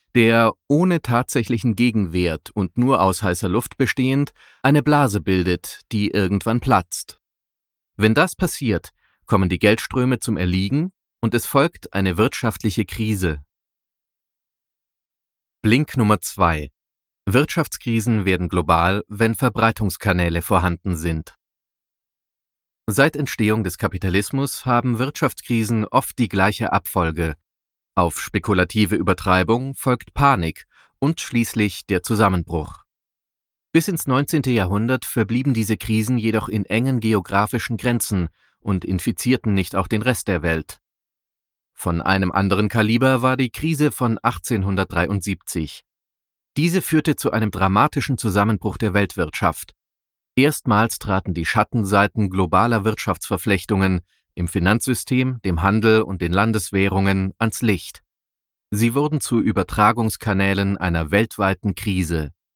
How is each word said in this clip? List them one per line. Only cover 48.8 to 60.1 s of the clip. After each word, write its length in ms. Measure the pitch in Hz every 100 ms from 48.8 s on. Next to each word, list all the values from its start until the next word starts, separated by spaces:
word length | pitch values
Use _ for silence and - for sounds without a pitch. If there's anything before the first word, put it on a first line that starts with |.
| 107
Weltwirtschaft. 840 | 98 98 - 80 - 87 - - _ _ _ _ _ _ -
Erstmals 640 | 143 147 - 104 113 -
traten 360 | - 95 95 82
die 100 | 82
Schattenseiten 840 | 113 104 120 98 101 101 - 101
globaler 540 | 95 87 92 117 113
Wirtschaftsverflechtungen 1200 | 104 110 - 90 - 95 - 98 - 98 95 90 - _ _
im 140 | - 87
Finanzsystem, 920 | 98 87 113 - 120 - 127 131 123
dem 180 | 95 85
Handel 400 | 98 107 110 110
und 200 | 107 92
den 100 | 85
Landeswährungen 1000 | 92 110 110 - 98 98 98 98 95 95 -
ans 240 | 113 -
Licht. 420 | 113 92 - - _ _ _ _ _ _ _
Sie 220 | 101 117 131
wurden 240 | 147 147
zu 200 | - 117
Übertragungskanälen 1400 | 107 101 - - 107 110 110